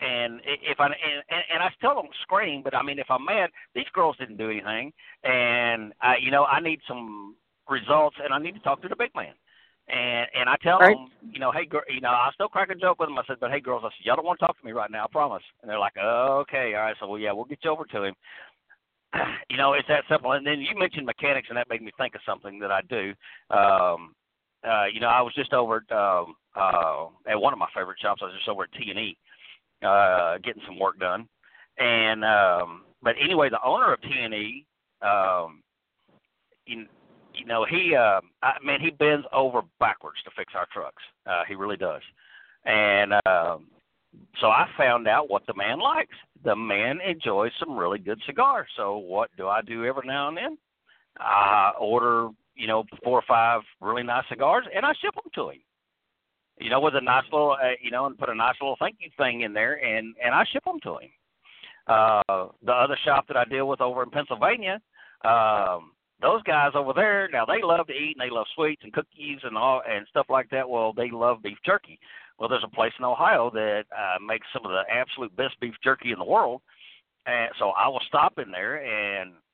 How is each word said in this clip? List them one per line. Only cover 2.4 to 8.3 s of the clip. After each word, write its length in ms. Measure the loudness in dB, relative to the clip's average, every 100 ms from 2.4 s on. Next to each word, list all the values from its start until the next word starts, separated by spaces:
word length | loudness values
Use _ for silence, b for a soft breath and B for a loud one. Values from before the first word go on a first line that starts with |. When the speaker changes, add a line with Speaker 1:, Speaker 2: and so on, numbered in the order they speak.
| 0 -4
Speaker 1:
but 100 | -4
I 80 | -2
mean, 160 | -2 -4
if 80 | -2
I'm 140 | -2
mad, 260 | 0 0 0 -4 b
these 120 | -10 -4
girls 240 | 0 0 0
didn't 180 | -8 -6
do 140 | -6
anything, 420 | -4 -6 -6 -8 -14 b b
and 680 | 0 2 2 2 2 0 -4 0
I, 160 | 2 4
you 120 | 4
know, 120 | 4
I 140 | 4 2
need 200 | 0 -6 -8
some 480 | -12 -12 -14 -16 -20 _ _ -6
results, 480 | -4 2 4 4 0
and 120 | -4